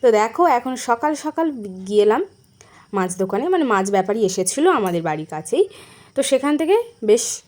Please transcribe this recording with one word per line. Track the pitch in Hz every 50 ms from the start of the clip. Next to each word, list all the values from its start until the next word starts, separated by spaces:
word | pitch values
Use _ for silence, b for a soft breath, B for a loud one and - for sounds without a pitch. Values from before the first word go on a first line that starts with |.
| -
তো | 247 220 214
দেখো | 214 226 220 - 349 339 277
এখন | 240 240 262 254 240 -
সকাল | - 240 233 - 302 311 285 -
সকাল | 302 294 - 330 320 285 247 208 202 185 185 190 185
গেলাম | 208 208 208 214 214 262 392 392 _ _ _ _ _ b b b b b b b -
মাছ | 196 185 185 185 - 196
দোকানে, | 190 196 202 262 349 381
মানে | 359 311 254 214
মাছ | 196 196 196 202
ব্যাপারী | 196 185 185 208 226 220 180
এসেছিলো | 180 - 180 185 - 277 302 370 359 269
আমাদের | 208 185 175 170 165 165
বাড়ির | 151 156 156 151 -
কাছেই। | 156 151 - - 294 403 - B B B B B B B B B
তো | - 269 -
সেখান | 269 262 262 285 294 294
থেকে | 320 311 392 453 480 466 - _ - 214
বেশ | 214 466 - - - - -